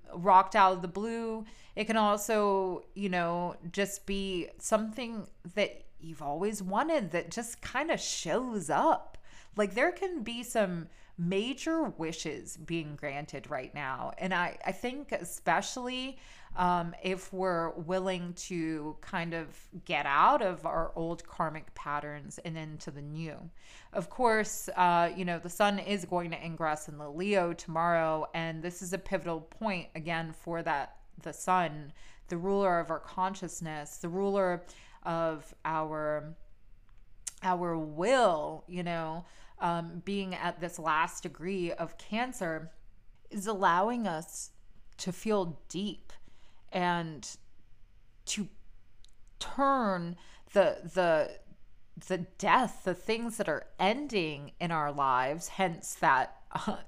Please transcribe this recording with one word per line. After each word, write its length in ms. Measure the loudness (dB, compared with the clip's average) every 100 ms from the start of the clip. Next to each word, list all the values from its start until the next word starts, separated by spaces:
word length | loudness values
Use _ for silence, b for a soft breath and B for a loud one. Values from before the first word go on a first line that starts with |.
| -12
rocked 440 | 0 10 10 10 8
out 180 | 8
of 80 | 6
the 60 | -2
blue. 580 | -4 -4 -2 -4 -4 -8 B B -4
It 100 | 0
can 120 | 4
also, 880 | 4 4 2 4 4 4 2 -2 -8 -4
you 140 | 0
know, 480 | 2 2 0 -2 -4 -4
just 360 | 0 0 -2 -4
be 400 | -2 -2 -2 -6 -8
something 680 | 2 2 2 -6 -8 -8 -10 -14 -6
that 300 | 0 0 -2 -14 -14
you've 200 | -12 -6
always 400 | -4 -2 -2 -2
wanted 480 | 0 0 2 2 0
that 180 | -2 -2
just 320 | -6 -6 -10
kinda 340 | -4 -2 0 0
shows 760 | -2 -4 0 0 0 -4 0
up. 480 | 4 6 4 0 -14 B B B -2
Like, 200 | 0 2
there 160 | 2
can 320 | 2 -4 -4
be 180 | -6 -6
some 460 | -2 2 2 0 -8 b b -4
major 680 | 0 2 0 -2 0 0
wishes 760 | 0 -2 -4 -4 -6 -6 -10 -12
being 380 | -4 -4 -4 -8
granted 560 | -8 -6 -8 -10 -6
right 200 | -6 -6 -6
now. 360 | -4 -4 -6 -4
And 160 | 0
I, 240 | 2 0 -2 -4
I 60 |
think 400 | -2 -4 -4 -4
especially 1080 | -4 -4 -2 2 2 2 -4 -6 -4 -6 -10 B B B 2
um, 380 | 4 4 0 -4
if 300 | -4 -4 -4
we're 380 | -2 0 2 0
willing 640 | -4 -2 0 0 -2 -4
to 640 | -8 -6 -2 -2 -2 -6 -8
kind 320 | -6 -4 -2
of 140 | -4 -6 -12 -16 -14 -2
get 200 | 0 4
out 360 | 8 8 8
of 240 | 4 0 -2
our 260 | 0 0 -2
old 300 | -4 -4 -6
karmic 480 | -2 -2 -2 -10 -10
patterns 640 | -6 -4 -6 -10 -12 -10
and 180 | -8 -8
into 340 | -8 -10 -10
the 100 | -10
new. 360 | -8 -6 -8 -10 -14 B B B B
Of 160 | -6 -6
course, 600 | 2 4 6 2 -4 -4 4
uh, 360 | 6 6 4 2
you 80 |
know, 160 | -2 -2
the 100 | -4
sun 300 | 2 4 4
is 260 | 0 -2 0
going 260 | 0 0
to 140 | -4 -8
ingress 440 | -2 0 0 -4
in 80 | -10
the 120 | -8
Leo 440 | -2 2 4 4
tomorrow, 720 | 0 -2 2 4 6 4 2 0
and 280 | -2 -4 -4
this 200 | -6 -8
is 120 | -4
a 40 | -4
pivotal 440 | -2 -2 -2 -4
point, 460 | -6 -4 -2 -2 -6 -8
again, 380 | -4 -2 -4
for 280 | -8 -6 -4
that, 340 | 0 0 -2 -10 -20 -14
the 100 | -12
sun, 600 | -4 2 4 2 -2 -10 B B B -8
the 100 | -4
ruler 420 | 0 4 4 4
of 120 | 2
our 80 | -4
consciousness, 1000 | -6 -2 -2 -2 -8 -6 -6 -6 -8 -8
the 120 | -4
ruler 540 | 0 2 4 2 0 B B B B
of 500 | -4 0 0 -2 -8 -8
our, 720 | -2 -2 -2 -2 0 -2 -4 -12 -16 -18 -20 -20 -20 -20 -18 -14 -12 -4
our 340 | 0 2 0 -2
will, 880 | -2 0 4 6 6 4 0 -6 -8
you 160 | -6
know, 420 | -4 -4 -4 -6 -10 B B -2
um, 420 | 0 0 -2 -8 -4
being 300 | -4 -2 -2
at 240 | -4 -4
this 200 | -6 -2
last 440 | 2 4 2 -2
degree 480 | -10 -6 -4 -2 -2
of 260 | -2 -6 -8
Cancer, 720 | -6 -2 -2 -2 -4 -4 -8 -14 -18 -18 -20 -20 -10
is 180 | -6 -4
allowing 580 | 4 6 6 4 2 -2
us 460 | -2 -6 -12 -14 -16 -18 -16 -16 -6
to 140 | -6
feel 440 | -2 2 2 2 -4 -8
deep 420 | -4 -4 -6 -10 -12 b b b b b
and 640 | 0 2 2 -2 -8 -12 -14 -16 -18 -16 -18 -18 -20 -20 -12 -6
to 220 | -4 -4 -8 -14 -16 -16 -16 -16 -16 -18 -10
turn 760 | -4 2 4 4 4 0 -2 -8 B B 4
the, 240 | 6 6 4 0
the, 380 | 4 6 6 4 -4 -16 -16 -16 -18 -16 -14 -2
the 120 | -2 -2 -2
death, 440 | 6 6 6 0 -4
the 80 |
things 440 | -2 0 0 -2 -2
that 120 | -2
are 180 | -2 -6 2
ending 720 | 2 2 0 0 0 -2 -10 -4
in 120 | 0
our 200 | 2 2
lives, 580 | 4 6 6 4 0 -4
hence 460 | 0 0 0 -8 2
that, 420 | 6 6 4 -4 -10
uh, 240 | -4 -4 -4